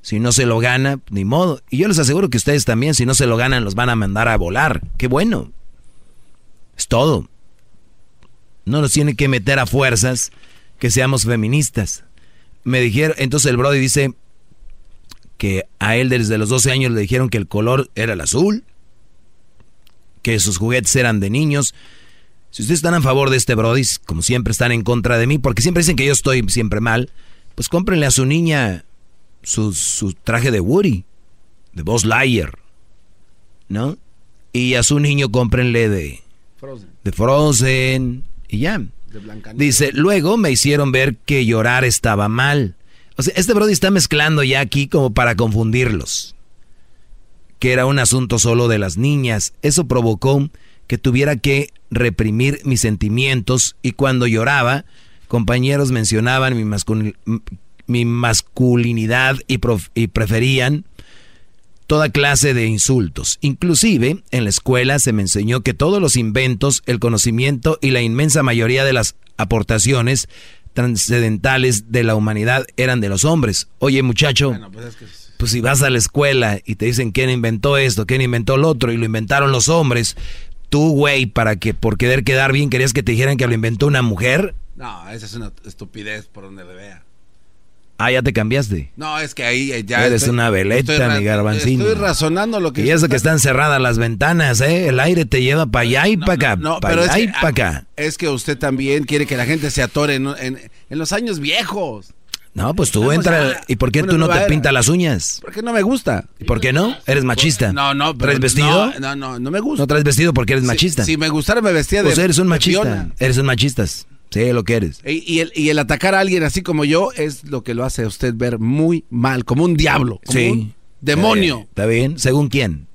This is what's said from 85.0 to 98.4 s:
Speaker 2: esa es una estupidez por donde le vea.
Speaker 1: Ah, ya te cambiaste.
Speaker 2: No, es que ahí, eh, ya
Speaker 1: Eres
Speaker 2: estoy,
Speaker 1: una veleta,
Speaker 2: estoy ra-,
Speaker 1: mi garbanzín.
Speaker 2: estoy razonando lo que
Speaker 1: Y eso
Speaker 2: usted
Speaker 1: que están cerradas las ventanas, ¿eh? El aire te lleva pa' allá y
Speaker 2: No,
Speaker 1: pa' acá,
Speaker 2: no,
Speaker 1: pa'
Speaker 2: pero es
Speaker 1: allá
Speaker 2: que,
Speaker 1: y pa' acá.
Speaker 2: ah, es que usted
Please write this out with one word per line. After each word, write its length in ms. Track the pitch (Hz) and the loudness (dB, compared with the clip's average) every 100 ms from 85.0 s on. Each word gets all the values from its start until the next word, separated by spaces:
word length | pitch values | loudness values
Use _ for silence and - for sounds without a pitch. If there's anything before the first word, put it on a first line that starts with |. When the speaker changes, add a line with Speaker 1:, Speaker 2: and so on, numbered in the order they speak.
| 87 | -16
Speaker 2:
esa 160 | 110 107 | -16 -14
es 80 | |
una 180 | 117 107 - 107 | -12 -12 -14 -20
estupidez 600 | - 98 110 104 107 - | -16 -16 -14 -12 -12 -14
por 180 | - 98 | -20 -20
donde 180 | 98 | -20
le 100 | 90 | -20
vea. 300 | 90 101 92 - - - - - - - - - - | -20 -20 -20 -20 -20 -20 -20 -20 -20 -20 -20 -20 -4
Speaker 1:
Ah, 120 | 117 | 0
ya 100 | 127 | 2
te 100 | 123 | 2
cambiaste. 580 | 110 107 131 123 95 69 - | 0 0 0 0 -4 -6 -12
Speaker 2:
No, 240 | 156 151 | -8 -6
es 160 | 151 - | -8 -6
que 80 | |
ahí, 280 | 120 123 135 | -2 -2 -2
eh, 120 | 123 101 | -6 -4
ya 200 | 120 123 | 0 2
Speaker 1:
Eres 180 | 117 | 2
Speaker 2:
estoy, 100 | 110 | 0
Speaker 1:
una 160 | 120 117 | 0 2
veleta, 440 | 98 95 120 131 | 2 2 0 0
Speaker 2:
estoy 40 | 151 123 | 0 2
ra-, 120 | 104 | 0
Speaker 1:
mi 60 | 101 | 0
garbanzín. 540 | 107 104 107 123 127 | 0 0 0 0 2
Speaker 2:
estoy 140 | 107 - | 0 0
razonando 640 | 202 156 156 170 220 220 | 0 0 0 0 -2 -2
lo 120 | 170 | -2
que 80 | 123 | 0
Speaker 1:
Y 80 | 113 | 2
eso 80 | 160 | 2
Speaker 2:
usted 120 | 156 | 2
Speaker 1:
que 60 | 131 | 2
están 220 | 156 160 | 2 2
cerradas 420 | 139 131 151 139 | 2 2 2 2
las 160 | 127 113 | 2 2
ventanas, 640 | 117 110 143 170 147 113 | 0 0 2 2 2 2
¿eh? 260 | 135 170 170 | 2 2 2
El 120 | 127 | 2
aire 260 | 147 175 139 | 2 2 2
te 160 | 131 | 2
lleva 240 | 127 147 156 | 2 2 2
pa' 140 | 117 | 0
allá 260 | 117 127 175 | 2 2 2
y 80 | 214 | 2
Speaker 2:
No, 80 | 170 | 0
Speaker 1:
pa' 80 | |
acá, 220 | 175 135 95 | 2 2 0
Speaker 2:
no, 240 | 151 165 | -2 -2
Speaker 1:
pa' 100 | - | 0
Speaker 2:
pero 140 | 170 | 2
es 60 | 175 | 2
Speaker 1:
allá 60 | 165 | 2
Speaker 2:
que, 60 | |
Speaker 1:
y 180 | 226 156 | 0 0
pa' 60 | 151 | 0
acá. 360 | 127 101 73 - | 0 -2 -4 -10
Speaker 2:
ah, 60 | - | -6
es 200 | 151 147 | -6 -4
que 120 | 165 | -4
usted 280 | 135 | -4